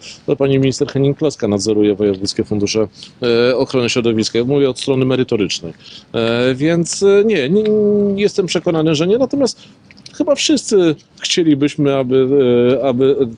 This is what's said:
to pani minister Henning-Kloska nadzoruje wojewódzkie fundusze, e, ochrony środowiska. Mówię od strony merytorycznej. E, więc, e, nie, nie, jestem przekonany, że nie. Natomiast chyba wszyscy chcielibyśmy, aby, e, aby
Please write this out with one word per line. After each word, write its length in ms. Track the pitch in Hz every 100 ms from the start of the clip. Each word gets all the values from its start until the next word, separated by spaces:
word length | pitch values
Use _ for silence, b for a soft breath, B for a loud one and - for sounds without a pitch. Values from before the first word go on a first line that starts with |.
| B B -
to 100 | -
pani 240 | 139 135
minister 280 | 135 123 143
Henning-Kloska 640 | 135 139 143 156 - 110
nadzoruje 460 | 101 107 107 104 95
wojewódzkie 480 | 104 95 98 -
fundusze, 440 | 107 104 101 110 104 B B -
e, 360 | 120 117 120 123
ochrony 320 | 135 131 120
środowiska. 540 | 131 117 110 107 113
Mówię 260 | 120 143 139
od 100 | 120
strony 260 | - 131 131
merytorycznej. 680 | 127 123 117 92 - 85 - B B B
E, 420 | 117 113 117 127 131
więc, 480 | 156 170 165 -
e, 200 | 196 202 220
nie, 240 | 190 131
nie, 140 | 202 214 214 208 208 202 196
jestem 300 | 202 - 180
przekonany, 500 | 180 185 165 156 147
że 120 | 175
nie. 100 | 233
Natomiast 440 | 254 285 269 B B B B - - -
chyba 180 | 330 285
wszyscy 600 | - 294 - 202 170 143 _ -
chcielibyśmy, 720 | - - 160 139 143 - 139 139
aby, 320 | 127 131 131 143 123 120 120 131
e, 60 | 135
aby 400 | 123 135 127 123